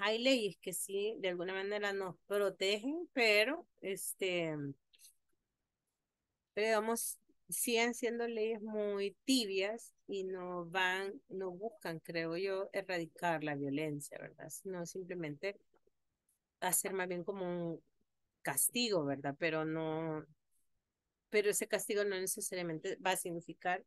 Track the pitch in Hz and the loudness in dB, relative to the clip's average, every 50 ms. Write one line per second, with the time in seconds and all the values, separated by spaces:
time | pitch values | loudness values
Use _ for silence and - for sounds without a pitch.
0 | 196 208 220 226 240 262 269 247 214 196 165 - - 190 175 - - - 196 196 | 2 2 2 4 6 6 6 6 4 0 -2 -6 -6 -6 -4 -4 -4 -2 -2 0
1 | 202 214 220 190 190 185 180 180 175 185 190 190 196 202 208 208 208 202 196 196 | 0 -2 -2 -2 -2 -2 0 0 -2 -2 -2 -2 -2 -2 -2 0 0 0 0 -2
2 | 190 185 - - _ - 202 208 202 196 190 - 190 196 208 214 208 269 302 349 | -4 -4 -6 -10 _ 0 2 2 2 2 2 2 2 2 2 2 0 -2 -2 -2
3 | 349 - - 269 233 220 208 208 220 247 302 349 - - _ _ - 190 196 180 | -6 -4 2 4 6 8 8 8 6 4 2 -2 -6 -14 _ _ -6 -6 -4 -4
4 | - - - - 190 185 180 175 165 160 156 151 143 139 139 - _ _ - - | -6 -8 -4 -2 0 2 2 2 2 0 0 -2 -4 -4 -6 -10 _ _ -20 -20
5 | - - _ _ _ _ _ _ _ _ _ _ _ _ _ _ _ _ _ _ | -20 -20 _ _ _ _ _ _ _ _ _ _ _ _ _ _ _ _ _ _
6 | _ _ _ _ _ _ _ _ _ _ _ 202 214 226 226 208 214 226 233 233 | _ _ _ _ _ _ _ _ _ _ _ 2 2 4 4 4 4 2 0 0
7 | - - - - _ _ _ _ _ - 175 - - 247 233 226 233 240 233 - | 0 -4 -6 -8 _ _ _ _ _ -8 -4 -2 0 2 4 4 4 2 2 0
8 | 262 226 233 233 233 233 233 220 214 226 226 208 208 220 214 214 208 208 202 202 | 0 -2 0 0 -2 -2 0 0 0 0 0 -2 -4 -4 -2 0 0 0 0 0
9 | 196 202 - _ _ - 269 254 226 196 190 190 190 202 220 233 - - - _ | -2 -2 -4 _ _ 2 4 4 4 2 0 0 0 0 -2 -6 -10 -16 -20 _
10 | _ - 202 196 190 185 185 185 180 180 180 175 175 170 170 190 185 185 185 190 | _ -6 -4 -4 -4 -4 -4 -4 -4 -4 -4 -6 -6 -2 0 2 2 2 2 0
11 | 196 196 214 277 - - 180 190 190 190 180 175 208 226 220 - - 180 165 160 | -2 -4 -6 -10 -12 -10 -6 -4 -4 -4 -4 -6 -6 -8 -8 -6 -6 -6 -6 -6
12 | - - 170 165 165 165 165 175 196 196 190 190 196 - - 202 190 185 185 170 | -8 -6 -4 -2 -2 0 -2 -2 0 0 0 -2 -2 -2 -4 -4 -2 -2 -2 -2
13 | 170 160 - - 180 175 165 156 151 151 147 139 143 139 139 147 156 156 147 147 | -2 -4 -4 -2 0 0 2 2 0 0 0 0 0 0 0 0 0 -2 -2 -4
14 | 143 - - - - - - - - 160 - - - 190 185 175 175 170 - 190 | -6 -10 -10 -12 -12 -12 -14 -14 -14 -12 -12 -10 -8 -8 -6 -6 -6 -6 -8 -8
15 | 185 175 180 180 165 147 143 143 - 196 202 - _ _ _ _ _ _ _ _ | -8 -6 -6 -4 -4 -6 -6 -4 -6 -6 -6 -8 _ _ _ _ _ _ _ _
16 | _ _ _ _ _ _ _ _ _ _ _ _ - 180 - - - 196 190 190 | _ _ _ _ _ _ _ _ _ _ _ _ 0 2 2 2 2 0 0 0
17 | 185 180 180 175 170 - 196 196 185 175 175 175 170 170 165 - - _ _ _ | 0 0 -2 -2 -2 -4 -4 -2 -2 -2 -2 -2 -2 -2 -4 -6 -10 _ _ _
18 | _ _ _ _ _ _ _ _ - 156 139 - - - - 240 240 226 202 170 | _ _ _ _ _ _ _ _ -4 -2 0 2 2 2 2 2 2 2 2 2
19 | 147 139 143 139 139 143 139 - 175 165 156 160 156 160 156 160 160 160 156 160 | 2 2 0 0 -2 -4 -2 0 2 2 2 2 0 0 0 0 0 0 0 0
20 | 165 160 156 156 156 156 156 _ _ _ _ _ _ _ _ _ _ _ _ _ | -2 -2 -4 -4 -6 -10 -18 _ _ _ _ _ _ _ _ _ _ _ _ _
21 | _ _ _ _ _ _ - 208 196 208 190 - 220 - 214 196 - - 214 202 | _ _ _ _ _ _ 2 4 4 4 2 2 0 0 0 0 0 0 0 2
22 | 208 202 190 185 190 190 - 214 208 - 196 180 175 170 160 156 - 190 - - | 2 2 0 0 -2 -2 -4 -4 -4 -4 -4 -4 -2 -2 -4 -4 -4 -6 -6 0
23 | 180 190 190 - - 185 170 170 - - 165 - - 180 180 196 - | 0 2 2 2 0 -4 -6 -6 -8 -10 -12 -4 -2 -2 -2 -2 -4